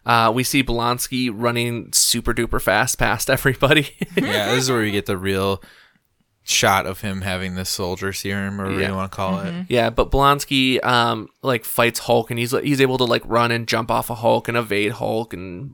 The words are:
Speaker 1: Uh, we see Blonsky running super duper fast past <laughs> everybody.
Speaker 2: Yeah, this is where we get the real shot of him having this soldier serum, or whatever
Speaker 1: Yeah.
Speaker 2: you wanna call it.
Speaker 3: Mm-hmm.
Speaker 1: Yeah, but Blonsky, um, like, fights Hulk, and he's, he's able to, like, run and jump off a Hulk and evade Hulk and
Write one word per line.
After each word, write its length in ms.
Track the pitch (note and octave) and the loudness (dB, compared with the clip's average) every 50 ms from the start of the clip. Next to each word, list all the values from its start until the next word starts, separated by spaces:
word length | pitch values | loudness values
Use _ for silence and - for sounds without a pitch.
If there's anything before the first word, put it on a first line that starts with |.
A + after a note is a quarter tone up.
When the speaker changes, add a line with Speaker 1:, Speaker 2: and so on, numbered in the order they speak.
| - | -2
Speaker 1:
Uh, 260 | A#2 A#2+ A#2 A2+ A2+ A2 | 2 4 4 4 4 4
we 100 | B2+ B2+ | 2 0
see 200 | - - C#3 C3 | 0 2 0 2
Blonsky 680 | B2 A#2+ A#2+ A#2 A#2+ B2 B2 - - C3 B2 B2+ B2 G2+ | 2 0 0 0 0 -2 -2 -4 -4 -4 -2 -2 -2 -2
running 560 | G#2 A#2 A#2 A#2 A#2+ A#2+ A#2+ A#2+ A2+ - G2 - | -2 -2 0 0 0 -2 -2 -2 -4 -6 -2 0
super 380 | - - - - A#2+ - B2 A#2 | 0 2 2 0 0 0 -2 0
duper 280 | - A2+ - G#2+ G#2 | 0 0 0 -2 -2
fast 380 | - A2+ G2 G#2 B2 B2+ - - | 2 2 2 4 2 2 0 0
past 280 | B2 A2 G#2+ A2+ - - | 0 0 0 -2 0 0
<laughs> 20 | |
everybody. 580 | C3 B2 - C#3 A#2+ - - D#3+ D#3 D#3 C#3 - - - F3+ - F3 | 0 2 2 0 0 2 4 4 4 4 2 0 -6 -10 -8 -4 -2
Speaker 2:
Yeah, 360 | - - - - G#2 G#2 G2+ A#2+ | -2 -2 0 -2 -2 0 0 0
this 120 | C3 C3 | 0 0
is 40 | C3 | 0
where 100 | B2+ A#2 | 0 2
we 100 | G#2+ G#2+ | 2 2
get 160 | G2+ G2+ G2 | 0 -2 0
the 100 | - G2+ | -2 -4
real 460 | F2+ F#2 G2 G2 F#2+ G2 G2 G2 F#2+ - - - - - _ _ _ _ _ _ _ _ _ _ _ - | -2 0 0 0 2 0 0 -2 -4 -6 -16 -20 -20 -20 _ _ _ _ _ _ _ _ _ _ _ -6
shot 420 | - - - - G#2+ G2 F#2+ F2 | -2 0 2 4 4 4 2 0
of 160 | E2+ F#2+ - | -2 -6 -6
him 200 | - G#2 F#2+ F#2+ | -6 -6 -6 -4
having 340 | F#2+ G2 F#2 F#2 F#2+ F#2 F2+ | -4 -4 -4 -4 -4 -6 -6
this 140 | F#2 F#2 - | -6 -6 -6
soldier 440 | - - G2 F2 F#2 F#2 G2 G2 F#2+ | -4 -4 -4 -4 -4 -4 -4 -6 -6
serum, 480 | - - G2 G2 G2+ G2 G2 G2+ G2+ | -6 -4 -4 -4 -2 -2 -4 -4 -4
or 40 | G2 | -4
whatever 160 | G2 G2 F#2+ | -4 -2 -2
Speaker 1:
Yeah. 80 | F#2+ G2 | -2 -2
Speaker 2:
you 60 | F#2+ | -2
wanna 140 | F#2+ F#2+ F#2+ | -4 -6 -6
call 300 | - - F#2+ F#2 F#2+ E2+ | -6 -4 -4 -2 -2 -4
it. 60 | E2+ F2 | -4 -6
Speaker 3:
Mm-hmm. 100 | E2+ F2 F#2 | -8 -8 -6
Speaker 1:
Yeah, 220 | - A#2 A#2+ A#2 A#2 | -2 0 2 2 2
but 220 | A2+ - - - | 0 -2 -2 0
Blonsky, 720 | - C3+ C#3 C#3 C#3+ C#3+ - - C#3+ C3+ C3 C3 B2+ - - | 2 4 4 4 4 2 0 -2 0 2 2 2 2 0 2
um, 420 | A#2+ B2 A#2+ A#2 A#2 A#2 A2 G2+ - _ _ | 2 2 4 2 2 0 -4 -6 -12 _ _
like, 240 | - C3+ B2+ A2+ - | -2 -2 -2 -2 -2
fights 340 | - - - A#2+ A#2+ A#2 - | -4 0 2 2 2 2 -2
Hulk, 280 | - - A#2+ A#2 A2 - | 0 2 2 2 2 0
and 80 | A#2+ | -4
he's, 140 | A#2 A#2+ A#2 | -4 -2 0
he's 300 | C3+ A#2 - D3 C#3+ C3 | 0 0 0 2 2 4
able 180 | C3+ B2+ B2+ B2+ | 4 4 4 2
to, 60 | B2+ | 2
like, 180 | A#2+ A#2 A#2 - | 2 2 0 0
run 240 | - A2+ A#2 A#2+ A#2+ | 0 2 2 2 2
and 160 | A#2 A#2 A#2 | 0 -2 -2
jump 220 | A2+ A#2 A2+ A2+ A2 | -2 -2 -2 0 0
off 220 | A2+ A#2+ B2+ - | -2 -2 -2 -4
a 40 | A#2+ | -6
Hulk 320 | A2 A#2 A#2 A#2 A#2+ - | 0 2 2 2 2 0
and 80 | - A#2 | -2 -2
evade 340 | A#2+ A#2+ G#2+ G2+ G#2 G#2 G#2 A#2+ | -2 -2 0 0 0 0 0 -2
Hulk 400 | - A2+ A2 A2 A2 A#2 - F#2+ | -2 -4 -2 -2 -2 -4 -6 -8
and 380 | F2 F#2 F#2+ F2 F2+ C3+ C3+ | -10 -10 -10 -10 -12 -12 -12